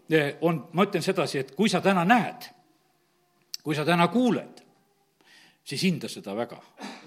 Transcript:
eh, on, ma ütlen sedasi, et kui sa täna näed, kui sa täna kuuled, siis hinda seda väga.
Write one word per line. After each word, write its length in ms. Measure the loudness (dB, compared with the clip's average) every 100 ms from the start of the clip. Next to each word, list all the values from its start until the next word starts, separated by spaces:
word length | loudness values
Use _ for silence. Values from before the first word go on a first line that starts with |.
| _
eh, 220 | 0 0 0 0
on, 220 | 0 -4 0
ma 80 | 2
ütlen 160 | 2
sedasi, 400 | -2 -2 -2 -4
et 140 | -6 0
kui 160 | 0
sa 80 | 2
täna 240 | 2 2 4
näed, 460 | 4 2 -8 -18 _ _ _ _ _ _ _ _ _ _ -14
kui 100 | -6 -4
sa 120 | 2
täna 160 | 4 4
kuuled, 540 | 4 2 0 -4 -18 _ _ _ _ _ _ _ -20 _ _ -12
siis 140 | -2
hinda 240 | 0 0 -6
seda 240 | -12 -10 -6
väga. 240 | -8 -10 -20 _ -16 -6